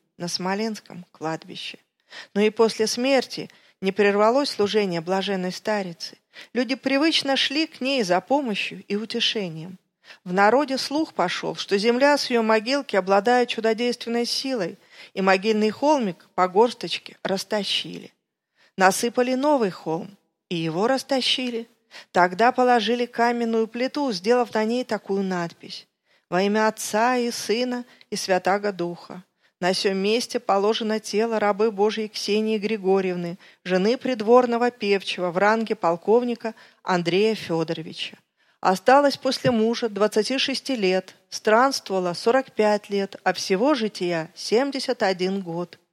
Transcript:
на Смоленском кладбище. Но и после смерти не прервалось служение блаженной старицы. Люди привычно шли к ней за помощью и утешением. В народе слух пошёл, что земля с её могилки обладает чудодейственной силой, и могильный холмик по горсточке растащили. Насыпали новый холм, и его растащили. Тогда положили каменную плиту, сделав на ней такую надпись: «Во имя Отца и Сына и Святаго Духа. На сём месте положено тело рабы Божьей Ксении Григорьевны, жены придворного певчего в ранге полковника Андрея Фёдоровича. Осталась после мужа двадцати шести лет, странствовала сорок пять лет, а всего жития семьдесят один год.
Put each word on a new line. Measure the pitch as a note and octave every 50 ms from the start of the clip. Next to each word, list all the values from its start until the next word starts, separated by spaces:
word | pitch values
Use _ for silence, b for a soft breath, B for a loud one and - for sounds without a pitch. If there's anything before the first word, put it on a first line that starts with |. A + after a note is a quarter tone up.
| _ _ _
на | - F3 F3
Смоленском | - G3 F3+ F#3 G3 G3+ A3 A3+ G#3+ - - - - F3 F3 _ _
кладбище. | - D3+ D#3+ D#3+ D#3 - F3+ - - - - - - _ _ _ _ B B B B B B B
Но | G3+
и | G#3+ G#3+
после | G#3 - A3+ G#3+ - - A3
смерти | G#3+ - A#3+ B3 C4+ C#4 B3+ B3 - - - - - b b b b b b F#3+
не | F#3+ F#3+
прервалось | - G3+ G3+ G3+ G3+ G#3+ A3 A#3+ C#4 D4 -
служение | - - G3+ G3 G3 G#3+ G3+ F#3+ F3 E3+ D#3+
блаженной | F3+ F#3 F#3+ F#3 G3 G3 F#3 F3+ F#3 F3+
старицы. | - - A3 G#3+ G#3 F#3+ F3 E3 - - - - - _ _ B B B B B
Люди | A3+ B3+ A3+ C4+
привычно | - - C4+ C4+ C#4 D4+ E4 D4+ - - C#4 C4+
шли | C4 - - C4+ D4+ D#4+
к | D#4 - - B3
ней | C4 C#4 C4 G#3+
за | F3 F3 F#3 -
помощью | - C4 D4 C#4+ A#3 G3+ - - - - F#3 - -
и | G3+
утешением. | G#3 A3+ G#3+ - A#3 A3+ - - A3+ G3 E3+ D#3+ D#3+ D#3 F#3+ F#3 - _ _ _ _ B B B B B
В | F3+ F3+
народе | G3 G3+ G#3+ A3+ C4+ D4+ B3+ C4+ B3+
слух | - - C4+ D#4 D#4+ - -
пошёл, | - F3 F3+ - - - D#3+ E3
что | - - - G3
земля | G#3 G3 A#3 A#3 B3 C#4 C#4+ D4
с | C#4 - -
её | B3 A#3 A3+
могилки | A3 A3 A3 G#3+ A#3+ C4+ C#4+ C4 - -
обладает | G3 F#3 F#3+ G3 G3+ G3 A#3+ B3 B3 A#3+ A#3+
чудодейственной | - A#3 G#3+ A3+ A3+ G#3 B3 B3 A#3+ - - A#3 A#3 A#3+ A#3+
силой, | A#3+ - - - C4+ C4 A#3 F3 E3+ G3+ - B B B B B B B
и | G3
могильный | F#3+ F#3+ F#3+ F#3+ F#3+ A3 A3 G#3+ G#3+ G#3+
холмик | G3+ - C#4 D4 D#4 C#4 A#3 F#3+ E3+ - - _ -
по | - F3+ F#3
горсточке | F3 G3+ A#3+ B3 - - - E3+ - - - - - _ -
растащили. | - F#3+ F#3+ - - A3 G#3+ G3 - - - - D#3 F3 E3 - - _ _ _ _ _ _ _ _ b b b b b b
Насыпали | F#3+ F#3+ F#3+ - - A#3 - B3 B3 B3 B3+
новый | B3+ C#4 D4+ D4+ C4 A3+ F#3
холм, | E3+ - - E3+ D#3+ E3 - - - _ _ _ _ _ _ -
и | F#3
его | E3 E3 D#3+ D#3 F3 G#3
растащили. | B3 C4+ B3+ - - C#4 C4 B3 - - C4+ B3+ B3 A#3+ A3+ A#3 - _ _ _ B B B B B
Тогда | - F#3 F3 F3+ F#3 F3+ A3+ B3+
положили | B3 B3+ B3 B3 B3 A#3+ G#3 G#3+ A#3+ A#3+ B3
каменную | A#3+ - - A#3 A#3+ A#3+ A#3+ A#3 A3+ A3+ A3 A3+ A3
плиту, | A3+ A#3 B3+ C4 - D4+ C#4+ C4+
сделав | G#3 E3+ F3+ A3 B3 B3 A#3+ G#3 -
на | A3 G#3+
ней | A3 A#3+ B3 B3
такую | - A3+ G3 - - G3 G3 G3
надпись: | F#3+ F#3 F3 E3+ E3+ - _ - F#3 - - - _ _ _ _ _ _ _ _ -
«Во | E3+ F3+ G3
имя | G3+ G#3 A3 A3
Отца | A3 G#3+ - - - - G#3 A3+ B3 B3+
и | B3 A#3+ A#3+
Сына | A#3 - - - B3 A#3+ B3 B3+ B3 B3 A#3+ b b b b b
и | G#3
Святаго | F#3+ - - F#3 F3+ - F3+ F#3+ G#3 G3+ G#3 G3
Духа. | F3 E3+ F3 F3 - - - - F3+ - _ _ _ _ _ _ -
На | F3+ F3+ F#3+
сём | F#3 - G3+ F#3+ G3
месте | F#3+ G#3 A3 B3 A#3+ - - A#3+
положено | - - G3 G3 G3 G#3+ A3+ A3+ A#3 G#3+ A3 A3
тело | - - - G3+ A3+ A#3 A3+ G#3+
рабы | G#3 G#3 G3+ F#3+ G#3+ A#3
Божьей | G#3 F#3+ G#3 A3 G#3 A3 A3 G#3
Ксении | - - - - G3+ G#3+ A3 A3 A3 G#3+
Григорьевны, | G3 G#3 A3+ G#3 F#3 F#3+ F#3+ G3 F#3 F#3 F3+ F3 E3+ E3+ F3 - B B B B B
жены | F3+ F#3 F#3 F#3 G#3+ B3+
придворного | C4 - B3+ B3+ G#3+ G#3+ G#3 A#3+ B3+ B3 A#3+ A#3 A#3 A#3+ A#3+ A#3+
певчего | - G#3+ G3+ G3 F#3+ - - - - F3+ F3+
в | D#3+ F#3
ранге | G3+ G#3 A3 A3+ A3+ G#3 G#3+
полковника | - - E3 E3+ E3+ - G3+ G#3+ B3 B3 A#3+ A#3 - - A3 A3 B B B B B B
Андрея | - F#3 F3 E3+ E3+ E3 F#3+ G#3+ A3 A3
Фёдоровича. | G3+ - - E3+ D#3+ E3 D#3+ E3 D#3+ D#3+ F3 - - - - - - _ _ _ _ _ _ _ -
Осталась | - F3+ F#3+ F#3 - - C4 C#4+ C#4+ C#4 C4
после | - - C4 B3+ - - C4 B3
мужа | A3 A3 A3+ A#3 - B3 A3+
двадцати | G#3 G3 G#3+ G#3+ - A3 G3+ - C4 C4+
шести | - - C4 - - - C4+
лет, | A3+ G3 F#3 F#3 F#3+ F#3 - - _ _ -
странствовала | - - - A3 G#3 A3+ C4 C#4 C4+ - - - F#3+ F#3+ F3+ F3+ F3
сорок | - - A#3 A#3+ C4 C4 -
пять | - - G#3+ G#3 G#3 G#3 - -
лет, | G3+ G3 G3 G3 - - -
а | G#3 G#3+
всего | - - - G3 F#3 A#3+ D4 D#4
жития | A#3+ A3 G#3 - - F#3 F3 F3 D#3+ D#3+ - -
семьдесят | - - - G3+ A#3 C#4 C#4 C4+ C4+ - - B3 - A3
один | F#3+ F#3+ F3 F3+ F#3+ G3 G3+ F#3+
год. | E3+ E3 F3 F3 - - - _ _